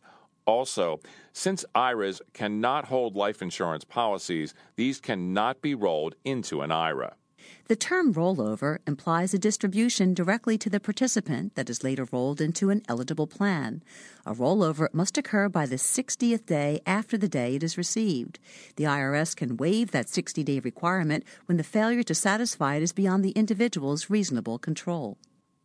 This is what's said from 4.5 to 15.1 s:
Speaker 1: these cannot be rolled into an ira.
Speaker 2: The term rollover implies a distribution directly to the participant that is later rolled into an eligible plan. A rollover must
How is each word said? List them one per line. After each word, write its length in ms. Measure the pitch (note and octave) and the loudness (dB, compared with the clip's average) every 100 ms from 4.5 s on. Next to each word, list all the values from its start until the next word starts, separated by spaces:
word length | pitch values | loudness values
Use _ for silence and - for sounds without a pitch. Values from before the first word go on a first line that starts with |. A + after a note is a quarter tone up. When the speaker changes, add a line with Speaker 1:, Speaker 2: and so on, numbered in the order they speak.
| - - - | -10 -10 -2
Speaker 1:
these 240 | B2 C3 | -2 -2
cannot 600 | - G#2 F2+ F#2+ A2+ C3 | -4 -2 0 0 0 0
be 140 | D3+ | -4
rolled 400 | C3+ G2+ D#2 D#2+ - | 0 0 0 -2 -4
into 360 | C3+ C3 - D2+ | -6 -4 -4 -4
an 100 | D2 | -2
ira. 460 | D#2+ D#2+ C#2 A#1 - _ _ - - - | 0 0 -2 -6 -10 _ _ -20 -8 -2
Speaker 2:
The 100 | A3 | 0
term 380 | - F#4 E4 | 2 2 4
rollover 640 | D#3+ F3 F3+ G#2+ G#2+ C#3+ D#3 - | 4 2 2 0 -2 -2 -2 -4
implies 480 | C#3+ - E3 F3+ | -4 0 2 2
a 40 | G3 | 2
distribution 760 | G#3 G#3 G3+ F#3+ A#3 - F#3 | 2 2 0 2 2 4 4
directly 420 | F3+ F3 A3+ - A3 | 4 2 0 0 0
to 120 | - | 0
the 100 | G3 | -2
participant 760 | - G#3 B3+ G#3+ F#3+ C3 F#3+ - | -2 0 0 0 -2 -2 -4 -6
that 120 | C3 | -6
is 160 | A#2 | -4
later 220 | C3 C3+ B2+ | -2 -2 -2
rolled 300 | B2+ B2+ C#3+ | -2 0 0
into 300 | D#3 E3 G3 | -2 2 2
an 120 | G3+ - | 2 0
eligible 380 | A#2+ B2+ D#3 D#3 | -4 -2 -2 -4
plan. 560 | - G3+ F3 B2 C3+ - - - - | 0 0 0 -2 -6 -12 -20 -20 -14
A 100 | - | -8
rollover 540 | A2 B2+ G#3+ E3 D3+ D#3 | 0 2 4 2 2 0
must 240 | D#3 F#3+ | 2 0